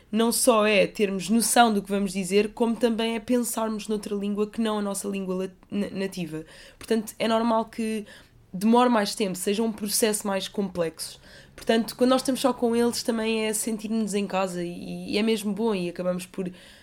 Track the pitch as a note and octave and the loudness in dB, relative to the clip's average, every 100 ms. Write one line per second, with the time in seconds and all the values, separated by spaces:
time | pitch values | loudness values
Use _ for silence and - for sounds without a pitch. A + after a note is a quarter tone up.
0 | - G#3+ A#3 A#3 C4 A3 G#3+ G3+ - - | -4 2 2 4 4 6 6 4 4 2
1 | G3 G3 F3+ A#3 G#3 B3 A#3 G3+ G3 G3+ | 0 0 2 2 4 6 6 4 0 -2
2 | G3 F#3 F3+ G3+ G#3 - A#3 A3+ A#3+ A3+ | -2 -4 2 2 2 0 0 2 0 2
3 | A3+ A3+ A3+ B3 A#3 - A3 G#3+ G#3 G#3+ | -2 -2 0 0 0 -2 -4 -4 -4 -6
4 | G#3 G3+ G3+ G3+ G#3 A3+ A3 G#3+ G3+ G3 | -4 -4 -2 -2 -2 -2 -2 0 -2 -4
5 | G3+ G3 F#3 F#3 F#3 F#3 - G3+ G3 F#3+ | -6 -6 -4 -4 -6 -10 -8 -4 -4 -4
6 | F#3+ F#3 D#3+ D#3 D#3+ - - - - A3+ | -6 -6 -8 -8 -12 -18 -20 -20 -2 -2
7 | G#3+ - A3 A3+ A#3 A3+ A3 - A3 A3 | -2 -4 0 2 2 0 -2 -4 -4 -4
8 | G#3+ - - _ _ F3+ G#3+ A#3+ B3 A3+ | -8 -16 -20 _ _ -2 4 6 6 4
9 | G3+ - G3+ F3+ G3+ G3+ A3+ G#3 G3+ - | 2 -2 -2 -2 -2 0 0 -2 -4 0
10 | G#3+ G#3 G#3 G3 F#3+ - G3 F#2 - - | 2 0 -2 -4 -4 -4 -4 -2 -4 -4
11 | - - - - - - - A3+ A3 - | -14 -14 -20 -20 -20 -18 0 0 0 0
12 | B3+ C4 C4+ B3+ C4 B3 A#3+ A#3 A#3+ A#3 | 2 4 2 0 0 2 0 2 2 0
13 | - A3+ A3 A3 A3 G#3+ A#3 G#3+ G#3 A3+ | -2 -2 0 0 0 -2 -4 -6 -4 -2
14 | G#3 G3+ G3 F#3+ F#3+ F3 F3 F3 F3+ F3 | -2 -2 -2 -2 -2 -4 -6 -8 -10 -10
15 | F3+ G#3 A3+ A3+ G#3 G3 A3+ G3 F3 F3 | -4 0 2 0 0 -2 0 0 -2 -4
16 | F3+ F3+ - - F3+ - - - | -4 -4 -6 -8 -8 -8 -20 -20